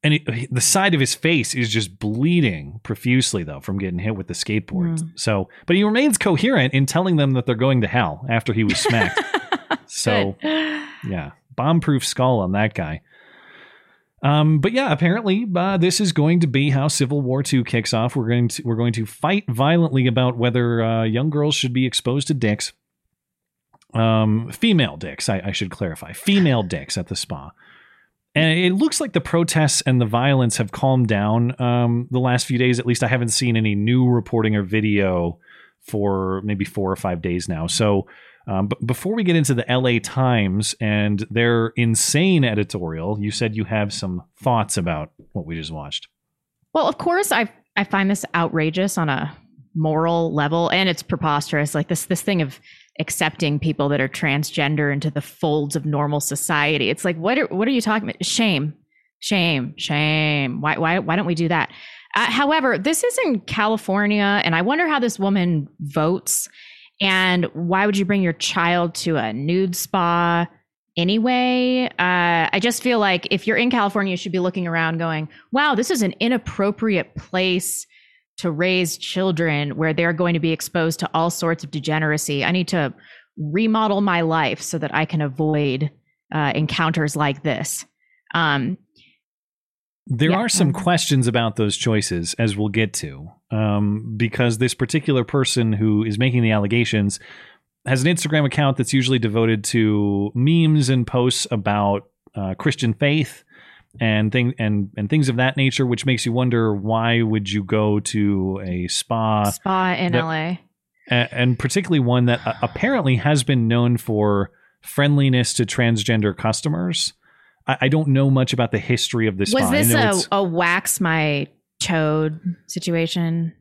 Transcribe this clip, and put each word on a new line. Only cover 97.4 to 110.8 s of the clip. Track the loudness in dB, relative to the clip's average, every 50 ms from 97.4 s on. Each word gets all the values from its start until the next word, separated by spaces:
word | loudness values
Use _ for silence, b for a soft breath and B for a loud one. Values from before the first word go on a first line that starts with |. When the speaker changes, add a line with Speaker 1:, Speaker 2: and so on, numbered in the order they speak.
| B B B B B _ _ _ _
Speaker 1:
has | -2 0 2 2
an | 2 0
Instagram | 0 0 0 0 2 0
account | 2 0 2 2 2 2
that's | 0 -2 0 0
usually | 0 2 2 0 0
devoted | 0 0 0 2 2 2 2 0 -2
to | 0 2 2 4 4 2 2 2 0 0 0 -2 -2 -2
memes | 0 2 4 4 4 4 4 4 4 4 2
and | 2 0 0
posts | 0 0 2 2 2 0 0 -4 -4
about, | -4 -2 -2 0 0 2 2 2 0 -2 -4 _ _ _ _ _ _
uh, | -6 -6 -6 -6
Christian | -2 -2 -2 -2 0 -2 -2 0
faith | 0 0 0 2 0 -2 -4 -8 -20 _ B B B B B B B B B _ -2
and | 0 0 2 2 2 2
thing-, | 2 0 0 0 -2
and, | -2 -2 0 0 0 -2 -4 -6
and | -8 -4 0
things | 0 2 2 2
of | 0
that | 0 0 0 2
nature, | 0 0 0 2 0 0
which | 0 0 0 0
makes | -2 0 0 -2
you | -2
wonder, | 0 0 0 2 2 2 2 0 0
why | -2 -2 -2 0 0 2 2 2 2
would | 2 2 0 -2 -2 -2
you | -4 -4 -2
go | 0 0 2 2 2 2 0
to | -2 -2 -2 0 0 2 2 0 0 -2 -4 -4 -6
a | -6 -4 -4 -4
spa | -4 -4 -6 -4 _ -2 0 0 2 2 2 2 0
Speaker 2:
Spa | -2 -2 _ -2 0 0 0 0 0
in | -2 -2 0 0
Speaker 1:
that | 0
Speaker 2:
L | 0 -2
A. | -4 -4 -4 -4 -6 -8 _ _ _ _